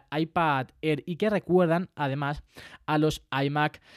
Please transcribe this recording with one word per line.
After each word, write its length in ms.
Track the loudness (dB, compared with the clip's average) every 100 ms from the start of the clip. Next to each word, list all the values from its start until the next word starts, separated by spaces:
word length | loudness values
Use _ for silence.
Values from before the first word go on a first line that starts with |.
| -6
iPad 540 | -4 -2 0 0 0 -4 _
Air 200 | -2 -2 -4
y 100 | -2
que 140 | -2
recuerdan 580 | -2 2 4 4 2 -2
además 480 | -4 -4 -2 -4 -6 -10 -20 -20 -12
a 140 | -2 2
los 240 | 2 0 -4
iMac 480 | -2 0 0 0 -2 -20